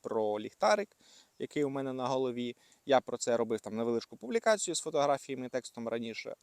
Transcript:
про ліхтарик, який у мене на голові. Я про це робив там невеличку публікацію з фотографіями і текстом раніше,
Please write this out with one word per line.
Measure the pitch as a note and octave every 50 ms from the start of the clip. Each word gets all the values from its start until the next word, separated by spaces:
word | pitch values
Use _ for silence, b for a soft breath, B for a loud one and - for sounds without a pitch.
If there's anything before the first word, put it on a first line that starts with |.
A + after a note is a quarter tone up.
про | - A#2+ A2 A2+ G#2+ G#2 G#2 G#2+
ліхтарик, | G#2+ - - - G3 G#3+ G#3 G#3 G3+ - _ b b b b b b b b -
який | C#3+ - - D3+ D3
у | C3+
мене | C#3 C#3 C3+ C3 C3
на | C3 B2+
голові. | B2+ C3+ C3 C3 B2+ A#2+ B2 B2 A#2+ A#2 b b b b b b
Я | C3+ C3+ B2
про | - - A#2+
це | - - B2 A#2
робив | A#2 A#2 A2 A2+ G#2+
там | - G#2 G#2+
невеличку | A2+ A#2 A#2+ A#2 A2+ - - -
публікацію | - G#3+ B3 A#3 A3+ - A3+ G#3+ G3 - F3+ D#3+
з | -
фотографіями | - D#3+ D3+ C#3+ C#3+ C#3+ C#3 C3 - - C3+ B2+ B2+
і | B2
текстом | - B2+ - - - A#2+ A#2
раніше, | A#2 A#2 A#2+ A2+ A2+ A2 - - - - -